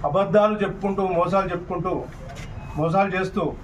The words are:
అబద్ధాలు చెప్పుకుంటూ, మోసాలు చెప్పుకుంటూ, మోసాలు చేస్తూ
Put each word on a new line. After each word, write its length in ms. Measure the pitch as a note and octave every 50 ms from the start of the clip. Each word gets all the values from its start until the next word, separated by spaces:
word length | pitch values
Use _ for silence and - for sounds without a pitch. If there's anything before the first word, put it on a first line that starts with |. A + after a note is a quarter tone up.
| - D3
అబద్ధాలు 480 | C#3+ F#3+ G3 F3 E3 G#3 G#3 G#3+ G#3+ G#3 G3
చెప్పుకుంటూ, 380 | F#3 - - G3+ G3+ F#3+ G3 F#3+ F#3 F3 E3+
మోసాలు 300 | F3 E3+ F#3 G3 F#3+ D#3+ F3
చెప్పుకుంటూ, 380 | E3+ - - F3+ E3+ D#3 - D#3+ C3 A#2+ - - - - - - - - - - - - - - D3
మోసాలు 320 | D#3 E3 E3 G3 G3 G3 F#3
చేస్తూ 260 | F#3 F#3 F#3 - G#3 E3 C#3+ - -